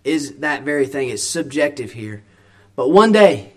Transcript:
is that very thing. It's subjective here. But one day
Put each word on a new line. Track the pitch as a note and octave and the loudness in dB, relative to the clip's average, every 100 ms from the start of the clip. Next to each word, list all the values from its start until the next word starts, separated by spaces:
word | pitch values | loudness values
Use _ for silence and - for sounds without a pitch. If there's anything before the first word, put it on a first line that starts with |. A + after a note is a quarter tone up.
| C3+ | -4
is | D#3 C#3+ - | -4 -4 -8
that | D3+ C3+ C3 | -6 -4 -4
very | D3 C3+ | -2 -2
thing. | C#3 B2+ | -2 -6
It's | G#2 | -6
subjective | - E3+ C#3 C#3+ D3 F#3+ A2 | -6 -6 -6 -2 -2 -4 -12
here. | A#2 G#2+ G#2 _ _ _ _ _ - | -12 -14 -14 _ _ _ _ _ -4
But | C3 | 4
one | F#3 A3 | 6 6
day | G#3+ G3+ C3 - | 6 6 4 -8